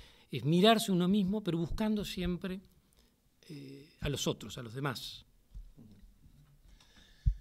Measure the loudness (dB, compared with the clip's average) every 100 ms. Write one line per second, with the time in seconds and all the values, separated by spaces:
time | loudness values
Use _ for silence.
0 | -12 -20 -10 -4 2 6 6 6 4 2
1 | 4 4 2 0 -2 -2 -2 0 0 0
2 | -4 -4 -4 -4 -6 -10 -12 _ _ _
3 | _ _ _ _ -18 -16 -14 -18 -20 _
4 | -6 -2 -2 -4 -8 -12 -10 -6 -6 -6
5 | -10 -14 -20 _ _ -16 -16 -20 -20 -20
6 | -20 -20 -20 -20 -20 -20 -20 -20 -20 -20
7 | -20 2 2 2